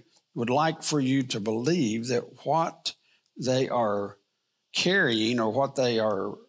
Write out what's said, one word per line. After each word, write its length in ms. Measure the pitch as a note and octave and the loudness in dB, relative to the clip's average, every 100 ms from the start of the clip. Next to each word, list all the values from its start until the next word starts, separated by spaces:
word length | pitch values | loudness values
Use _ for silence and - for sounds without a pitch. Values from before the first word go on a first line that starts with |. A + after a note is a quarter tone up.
| - _ _ - | -10 _ _ -6
would 140 | A#2 | 0
like 340 | C3 D#3+ D#3 | 2 2 0
for 160 | - D3+ | -2 0
you 240 | C3 C3+ | 2 2
to 160 | C3 A#2 | 0 -2
believe 680 | G2+ A2 B2 F3 A#2 A2+ A#2+ | -2 -2 0 2 2 0 -2
that 380 | A#2+ - - C3+ | -2 -4 -8 -4
what 480 | D#3 E3 - - - _ _ _ - | -2 -2 -4 -10 -10 _ _ _ -8
they 320 | A#2 B2+ - | -2 0 0
are 480 | A#2+ A2 G#2 G2+ - _ _ _ _ _ | 0 0 0 -4 -10 _ _ _ _ _
carrying 680 | - F3+ G3 D#3 A2+ A2 B2 | -4 0 2 2 2 2 2
or 120 | A2 | 0
what 240 | A2 C3+ C3 | 0 0 0
they 240 | B2+ A2+ | 0 2
are, 320 | G#2+ G2 G2 - | 0 0 -4 -8